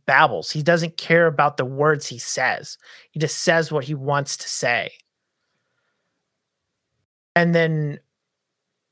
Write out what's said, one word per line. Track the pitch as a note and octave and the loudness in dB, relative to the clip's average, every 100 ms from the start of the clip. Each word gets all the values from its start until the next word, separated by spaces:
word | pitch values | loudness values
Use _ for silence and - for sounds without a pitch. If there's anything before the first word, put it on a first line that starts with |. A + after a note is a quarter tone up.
babbles. | - C3+ D3+ G2 D#2 | 2 4 4 2 -6
He | D3+ | -2
doesn't | D3 E3+ E3 - | 2 2 0 -6
care | - E3 E3+ | 2 4 4
about | D3 D3 C#3+ | 4 0 0
the | |
words | B2+ C3+ D3+ D3+ - | -4 0 0 0 -4
he | A#2+ | -10
says. | - - B2+ G2 - - - - _ | -8 -4 -2 -4 -8 -18 -20 -20 _
He | - | -4
just | D3 - | -4 -2
says | - E3 D#3 | 2 2 0
what | D3+ | -4
he | C3 | -4
wants | D3 C3+ C#3+ C#3+ - | -6 -2 -2 -2 -8
to | - | -8
say. | - C3 A#2+ - - _ _ _ _ _ _ _ _ _ _ _ _ _ _ _ _ _ _ _ _ _ _ _ - | -4 -2 -2 -4 -12 _ _ _ _ _ _ _ _ _ _ _ _ _ _ _ _ _ _ _ _ _ _ _ 0
And | E3+ | 2
then, | E3+ E3 D#3 D3 C#3+ _ _ _ _ _ _ _ _ _ | 2 2 0 -4 -8 _ _ _ _ _ _ _ _ _